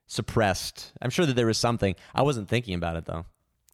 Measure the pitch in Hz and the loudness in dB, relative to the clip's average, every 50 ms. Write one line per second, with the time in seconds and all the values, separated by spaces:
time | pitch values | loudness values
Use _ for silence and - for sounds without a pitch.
0 | _ - - - 110 - - 117 107 98 90 - - - - - - - - - | _ -10 -6 -6 -4 -2 2 2 4 4 2 0 -2 -8 -10 -12 -18 -18 -12 -6
1 | - 123 - - 175 139 123 123 117 113 110 - - 117 120 - 104 95 87 - | -6 -4 0 2 2 2 4 4 4 2 2 2 2 0 2 2 2 0 0 -2
2 | - - - - 135 147 135 113 98 - 110 123 120 104 90 85 85 85 82 82 | -8 -6 0 0 2 2 0 -2 -2 -2 -2 -2 0 -2 -4 -2 -2 -2 -4 -4
3 | - - 82 82 85 - _ _ _ _ _ _ _ _ | -6 -6 -8 -8 -8 -10 _ _ _ _ _ _ _ _